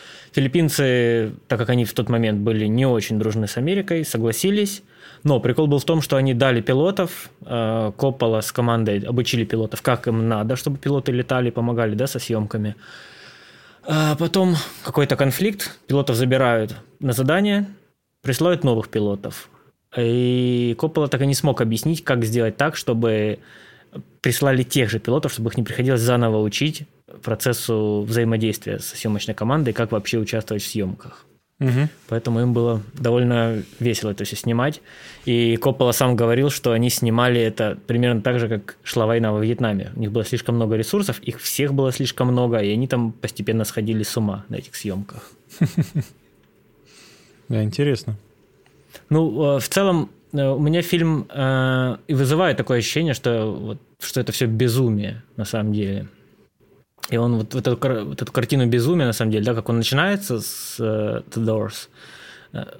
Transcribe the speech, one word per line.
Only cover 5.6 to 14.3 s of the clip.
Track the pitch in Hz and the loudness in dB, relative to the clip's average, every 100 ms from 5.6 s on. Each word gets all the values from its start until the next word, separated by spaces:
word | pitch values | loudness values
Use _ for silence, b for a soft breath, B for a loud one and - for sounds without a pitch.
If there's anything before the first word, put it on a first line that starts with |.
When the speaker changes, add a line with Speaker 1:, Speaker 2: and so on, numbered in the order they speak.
| 151 | 2
Speaker 1:
был | 143 | 2
в | |
том, | - 160 | 2 0
что | - 135 | 2 2
они | 135 | 2
дали | 120 135 117 | 2 2 2
пилотов, | 104 131 175 196 175 - - _ | 2 2 2 0 -4 -6 -16 _
э, | - 120 110 113 107 - | -6 -2 0 0 -2 0
Коппола | 135 127 117 110 | -2 2 2 2
с | - | -2
командой | - 120 117 107 101 | 0 2 2 2 0
обучили | 101 123 120 117 | 0 -2 0 0
пилотов, | 110 113 110 - | 0 -2 -2 -2
как | - 120 123 | 0 0 0
им | 113 113 | 0 2
надо, | 107 110 127 | 0 0 -2
чтобы | 147 139 | -4 -4
пилоты | 139 139 139 | -2 0 0
летали, | 123 127 127 120 | -2 0 0 0
помогали, | 117 120 117 110 | 0 0 0 0
да, | 107 139 | 0 -2
со | 120 | -4
съемками. | - 110 107 110 104 - B B B B B B B B B B | -2 -2 -2 -2 -4 -6 B B B B B B B B B B
А | - 156 151 151 | -2 0 2 0
потом | 165 | 0